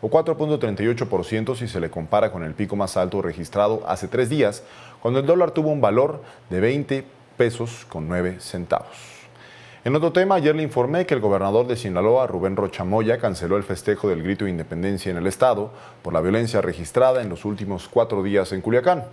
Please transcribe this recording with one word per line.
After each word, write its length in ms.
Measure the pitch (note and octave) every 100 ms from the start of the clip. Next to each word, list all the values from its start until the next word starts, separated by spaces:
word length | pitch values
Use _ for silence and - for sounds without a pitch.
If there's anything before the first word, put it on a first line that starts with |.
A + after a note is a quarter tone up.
o 80 | A2
cuatro 300 | D3+ D#3+ D3
punto 200 | D3+ D3+
treinta 240 | A#2+ G2
y 60 | G#2+
ocho 180 | A#2+ -
por 180 | F#2+ F2
ciento 280 | A2 A2
si 140 | B2 A#2
se 100 | F#2+
le 120 | E2
compara 420 | F2 D#2+ G#2 G#2+
con 100 | F2
el 120 | D#2+
pico 220 | - G#2 G#2
más 200 | F#2+ -
alto 240 | F#2 G2
registrado 640 | F2 E2+ E2 G2+ G#2 A2 -
hace 220 | F#2 F#2
tres 220 | A#2+ B2
días, 340 | D3+ B2 - - - - -
cuando 180 | A#2 B2+
el 60 | C#3
dólar 240 | F3 E3+
tuvo 200 | D#3+ D#3
un 120 | D3+
valor 400 | A2+ G#2+ C#3+ D3+ - - -
de 120 | F2+
veinte 440 | G#2+ C#3+ C#3+ C3+ C3 - - -
pesos 480 | A#2+ A#2 A#2 - -
con 180 | E2 D#2
nueve 300 | F2+ F2+ F#2
centavos. 560 | - F#2 F2 - - - - - - - - - - -
En 100 | A#2
otro 180 | C#3+ E3
tema, 240 | F3+ F#3+ F#3+
ayer 200 | D3 D#3
le 60 |
informé 420 | D#3 - B2 E3
que 80 | F3+
el 80 | C3+
gobernador 460 | G#2 G2 G2 G#2+ B2
de 100 | A#2
Sinaloa, 500 | G#2+ F2+ G2+ B2 B2+
Rubén 300 | F#2+ F#2+ G2
Rocha 280 | G2+ -
Moya, 340 | F#2 G#2+ A2 A#2+
canceló 400 | A#2 F2+ E2+ G2
el 60 |
festejo 440 | G2 F#2 - G#2 G#2
del 140 | E2+
grito 240 | D#2+ G2 G2+
de 40 |
independencia 600 | F2 D#2 E2 F#2 G2 G2
en 80 | F2
el 80 | F2
estado 440 | F#2+ B2+ G#2+ G#2+ - - -
por 120 | E2
la 80 | E2
violencia 400 | E2+ A2 A#2 A2+
registrada 580 | F2+ E2+ E2+ - C3 C3
en 80 | A2
los 160 | E2+
últimos 420 | G#2 G2+ G2 F#2+ -
cuatro 360 | A#2+ A2+ G2+
días 280 | F#2+ G2+ F#2
en 100 | F#2+
Culiacán. 420 | G2 A#2+ B2 F3 A#2